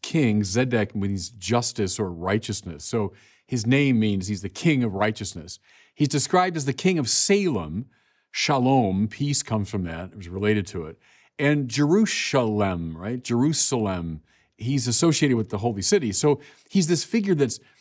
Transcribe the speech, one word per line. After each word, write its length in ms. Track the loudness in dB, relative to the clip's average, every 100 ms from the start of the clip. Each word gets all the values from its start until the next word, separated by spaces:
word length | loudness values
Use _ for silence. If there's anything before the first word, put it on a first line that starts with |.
king, 400 | -4 0 2 2
Zedek 540 | 0 0 0 0 -2 -2
means 340 | -4 -4 -6
justice 680 | -10 -2 0 0 -2 -4 -2
or 140 | -4
righteousness. 720 | -4 -2 -2 -2 -6 -8 -10
So 300 | -4 -2 -2 -6 _ _ -6
his 200 | -4 2
name 360 | 2 4 2
means 260 | 2 0 -4
he's 140 | -6
the 80 | -8
king 340 | -2 0 2
of 100 | 0
righteousness. 640 | 0 -2 -2 -8 -10 -14 -18 _ _ _ -2
He's 140 | 0
described 480 | 0 2 2 2 0
as 80 | -4
the 80 |
king 260 | 0 0 2
of 80 | 0
Salem. 800 | 0 2 2 2 -2 -4 -8 -10 _ _ _ _
Shalom, 760 | -4 0 2 4 4 4 2 0
peace 340 | -2 -2 -2
comes 260 | -2 -2 -2
from 160 | -4 -4
that. 260 | -8 -12
It 60 | -14
was 100 | -10
related 400 | -2 2 2 0
to 200 | -8 -10
it. 120 | -14 _ _ _ -2
And 300 | 0 2 0
Jerusalem, 1300 | 0 4 4 2 0 0 0 2 2 0 0 -6 -8
right? 260 | -8 -6
Jerusalem. 1000 | -2 2 2 2 0 0 0 -2 -6 -8 -14 _ _ -8
He's 320 | -2 -2 0
associated 480 | 2 4 4 2 2
with 140 | 0
the 80 | -2
holy 240 | -2 -2
city. 280 | 2 2 2
So 300 | 0 2 0 -4 -20 _
he's 200 | 0 2
this 180 | 0 0
figure 300 | 0 2 2
that's, 260 | 0 -2 _ _